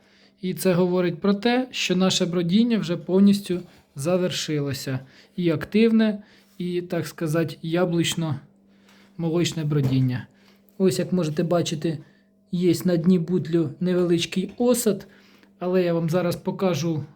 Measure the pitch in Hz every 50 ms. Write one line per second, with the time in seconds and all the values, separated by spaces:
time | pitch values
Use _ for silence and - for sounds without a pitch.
0 | _ _ _ _ _ _ _ _ - 185 180 - - 190 175 170 180 175 180 185
1 | 180 175 175 - - 196 202 202 - 240 240 254 254 254 - - - - 180 180
2 | 190 185 185 - 185 170 170 180 175 170 180 220 233 247 233 208 165 156 175 -
3 | - - 180 196 202 202 202 202 - - 175 185 180 - - - _ _ _ 143
4 | 135 170 185 180 180 170 143 - - - 151 147 143 139 131 135 - 139 131 131
5 | - - - - - _ _ - 175 170 156 151 - - - 214 226 226 220 220
6 | 220 214 208 202 - - - _ _ _ _ - 180 180 175 175 175 - 180 170
7 | 160 - - - 170 156 151 165 165 147 - - - 165 160 175 180 170 170 170
8 | 160 - - 165 165 156 135 - - - _ _ _ _ _ _ _ _ _ -
9 | _ _ _ - 170 165 160 175 165 160 - 165 156 147 147 147 131 131 131 131
10 | 131 127 123 123 - - _ _ _ _ _ _ _ _ _ - 190 185 180 -
11 | 175 175 185 180 165 151 151 - 170 160 175 175 165 - 170 151 - 170 156 -
12 | - - _ _ _ _ _ _ _ _ - 175 180 175 160 170 - 180 175 165
13 | 156 185 185 180 165 175 180 180 135 156 165 170 160 135 - - 175 180 180 180
14 | 180 170 175 165 170 - - 190 185 190 - - 240 247 247 240 - 220 196 196
15 | - - - - _ _ - _ _ _ _ _ 175 180 180 185 180 175 170 170
16 | 170 160 165 180 175 175 170 - - 185 190 - 196 185 170 131 160 170 160 147
17 | - - -